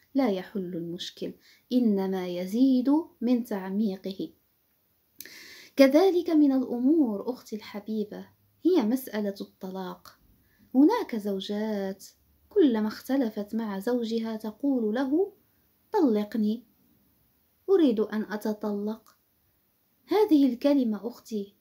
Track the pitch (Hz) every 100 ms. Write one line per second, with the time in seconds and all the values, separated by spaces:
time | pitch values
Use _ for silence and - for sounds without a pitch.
0 | _ 269 247 190 180 208 180 175 170 175
1 | - - 175 - _ _ _ 247 226 196
2 | 190 190 180 175 185 220 269 254 247 302
3 | 339 _ 226 247 240 202 190 196 220 190
4 | 190 196 160 - _ _ _ _ _ _
5 | _ - - - - - - - 269 294
6 | 381 349 339 311 294 262 254 240 254 330
7 | 247 202 214 254 - 214 - 208 202 214
8 | 208 185 190 _ _ _ 320 359 214 262
9 | - 214 208 202 202 _ 185 190 180 180
10 | - _ _ _ _ _ _ 254 302 480
11 | 359 220 202 196 196 208 220 202 190 196
12 | - _ _ _ _ 415 294 220 214 -
13 | - 269 226 214 202 220 226 196 196 247
14 | 226 226 226 220 220 - 285 254 214 226
15 | 269 302 403 - _ _ _ _ _ 427
16 | 294 208 208 233 208 233 - _ _ _
17 | _ _ _ _ _ _ - 381 294 214
18 | 208 214 196 214 220 214 214 202 208 226
19 | _ _ _ _ _ _ _ _ _ _
20 | _ 381 427 302 277 233 285 285 233 208
21 | 208 - - 214 202 _